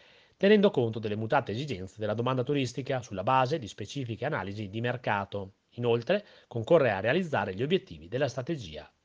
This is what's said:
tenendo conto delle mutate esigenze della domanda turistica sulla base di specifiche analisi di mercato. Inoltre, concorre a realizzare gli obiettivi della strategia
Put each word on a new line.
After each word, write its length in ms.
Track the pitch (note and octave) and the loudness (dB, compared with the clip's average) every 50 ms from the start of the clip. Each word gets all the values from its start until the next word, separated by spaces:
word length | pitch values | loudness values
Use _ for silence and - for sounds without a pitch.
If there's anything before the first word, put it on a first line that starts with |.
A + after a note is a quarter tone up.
| - - - - _ _ _ _ | -20 -20 -20 -20 _ _ _ _
tenendo 320 | - G3 G#3+ G#3 G3 G3+ | 6 6 8 8 8 6
conto 280 | - C#3+ A#2+ A2+ A2 A#2+ | 6 4 2 2 0 -4
delle 180 | G#2+ G#2+ G#2 | -4 -2 -2
mutate 360 | G#2+ A2+ A2+ D3 C#3 B2+ - G2 | -2 -2 2 2 0 2 0 -4
esigenze 440 | A2+ D3+ D3 A#2 F2+ F#2+ F#2 - - | -4 -4 -4 -6 -6 -8 -10 -8 -6
della 160 | G#2+ G#2 G#2+ | -4 -2 -2
domanda 280 | A2 A#2 B2+ C3 C3 A#2+ | 0 0 0 0 0 0
turistica 600 | C3+ D3 C#3+ C3+ B2+ - - B2+ - C3+ B2+ A2+ | 0 0 0 0 -2 -4 -8 -4 -4 -4 -4 -4
sulla 200 | - G2+ F#2 - | -6 -8 -4 0
base 360 | B2+ C3 C3 C3 A#2+ - B2 | 2 4 4 4 2 0 -4
di 100 | A2+ F#2+ | -4 -10
specifiche 560 | - - G#2+ - - C#3 C3 A2+ A2 F#2 B2 | -10 -12 -12 -10 -8 -8 -6 -6 -6 -4 -4
analisi 460 | D3 D#3 A#2+ F#2 G2 G2 G#2 A2 F#2+ | -4 -4 -4 -4 -6 -6 -8 -8 -6
di 100 | G2 A2+ | -6 -4
mercato. 760 | A#2 B2 B2 B2 - B2 G#2+ G2+ G2+ - - G2+ G2 F#2+ - _ _ _ _ | -2 -2 -4 -2 -2 -2 0 0 -2 -4 -6 -8 -8 -8 -12 _ _ _ _
Inoltre, 500 | - A#2+ A#2+ A#2 A#2+ A2+ - F#3 G#3 - - - - _ _ | -4 0 2 2 2 2 0 0 0 -2 -6 -16 -20 _ _
concorre 420 | - A#2 A2 - E3+ D#3+ C#3 A#2 | -8 -6 2 4 6 6 6 4
a 100 | G2+ F#2+ | 2 2
realizzare 540 | G2 A2+ C#3 F#3 F#3+ D#3+ C3 A2 G2+ G2+ F#2 | 0 2 2 2 0 0 -2 -2 -2 -2 -2
gli 80 | F#2+ B2 | -4 -2
obiettivi 460 | D3 F#3 F3+ - - F2 D2+ D#2 E2+ | 0 0 0 -2 -4 -12 -18 -12 -8
della 180 | G#2 C3 D3 | -2 -2 -2
strategia 640 | B2 - C3+ B2 E3 E3+ C#3+ G#2+ E2+ D2+ D2+ - - _ _ _ | -2 -2 -4 -6 -6 -6 -6 -8 -10 -12 -14 -14 -16 _ _ _